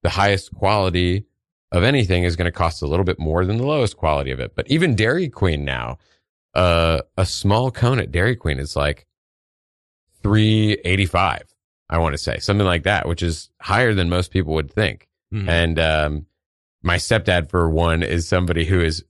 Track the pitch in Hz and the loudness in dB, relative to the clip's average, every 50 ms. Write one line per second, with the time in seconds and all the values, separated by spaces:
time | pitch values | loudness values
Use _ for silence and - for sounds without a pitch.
0 | - - - 98 101 101 101 95 - - - - - 95 107 104 95 92 82 90 | -2 -2 0 2 2 2 2 0 -4 -10 -8 -2 0 2 2 2 2 0 0 0
1 | 90 87 90 101 107 _ _ _ _ _ _ _ _ _ - 90 90 123 143 139 | 0 0 0 -2 -4 _ _ _ _ _ _ _ _ _ 0 2 2 4 4 2
2 | 113 87 92 87 87 87 82 82 87 87 - - 87 82 80 - 76 71 76 87 | 2 2 2 2 2 0 0 0 -2 -4 0 0 -2 -2 -2 -4 -4 -2 0 0
3 | 98 87 - - 78 78 78 87 92 92 107 117 127 143 151 151 123 101 - _ | 0 0 -2 -2 -4 -2 0 0 0 0 -2 -2 -2 -2 0 0 -2 -2 -2 _
4 | - 78 76 71 69 65 64 64 64 - _ - - - 135 165 175 170 120 98 | 0 0 0 0 -2 -4 -6 -8 -8 -8 _ -8 -4 -2 0 0 2 2 2 2
5 | 107 113 139 175 185 139 - - 104 90 78 73 71 69 65 62 60 58 65 - | 2 2 0 0 -2 -6 -4 0 0 0 0 0 -4 -4 -6 -6 -6 -8 -10 -12
6 | _ _ _ _ _ _ _ _ _ _ _ - 92 87 85 82 82 82 80 69 | _ _ _ _ _ _ _ _ _ _ _ 2 2 4 4 4 2 2 0 0
7 | - _ _ - 95 - - - - 101 101 110 127 131 113 - 123 120 135 120 | -4 _ _ -2 -2 -2 -2 -2 0 0 2 2 0 -2 -2 0 0 0 2 0
8 | - - - 87 92 120 127 - - 82 69 65 71 73 - 71 71 73 71 - | -4 -2 -2 0 0 0 0 -2 -4 -4 -4 -4 -6 -6 -2 -2 -2 -2 -2 -4
9 | _ _ _ _ _ _ _ _ _ _ _ _ _ _ _ _ _ _ _ _ | _ _ _ _ _ _ _ _ _ _ _ _ _ _ _ _ _ _ _ _
10 | _ _ _ _ - 101 104 107 107 107 110 110 107 104 107 - - 87 92 98 | _ _ _ _ 0 2 2 4 4 4 4 2 2 2 0 -2 0 -2 0 0
11 | 98 90 - 87 95 87 58 50 - _ _ _ _ _ _ _ _ _ 80 82 | 0 0 0 0 0 0 -2 -4 -10 _ _ _ _ _ _ _ _ _ 0 0
12 | 82 80 71 73 - - 60 - - - 98 104 101 92 87 82 76 95 104 95 | 0 0 -2 -4 -4 -6 -6 -4 -2 0 0 2 2 2 0 0 0 0 0 0
13 | - 80 - - 92 85 80 80 - _ _ _ - - 98 110 127 117 107 95 | 0 -2 -4 -2 -2 -4 -4 -4 -10 _ _ _ -4 0 2 2 2 2 2 2
14 | 90 85 87 90 87 - - 95 87 73 78 80 76 69 - 104 110 78 53 - | 0 0 0 0 -2 0 -2 -2 -2 0 -2 -4 -4 -4 -2 -2 -2 -2 -4 -8
15 | _ _ _ _ _ _ - 107 98 90 85 85 85 82 82 80 82 80 78 78 | _ _ _ _ _ _ -8 -6 -2 0 2 2 2 2 0 0 0 2 2 0
16 | 76 73 73 76 78 _ _ _ _ _ _ _ _ _ _ _ - 85 87 87 | 0 -2 -4 -6 -8 _ _ _ _ _ _ _ _ _ _ _ -2 -2 0 0
17 | - - 117 110 90 - 90 87 82 71 - 90 85 82 78 80 85 85 82 82 | 0 0 0 0 2 2 0 0 0 0 0 0 2 2 2 2 2 2 2 0
18 | 85 53 80 85 80 - 101 90 90 85 85 82 82 78 95 90 85 80 78 90 | 0 -2 -2 -2 -2 0 0 0 0 0 0 -2 0 2 2 2 2 0 -2 -4
19 | - _ | -10 _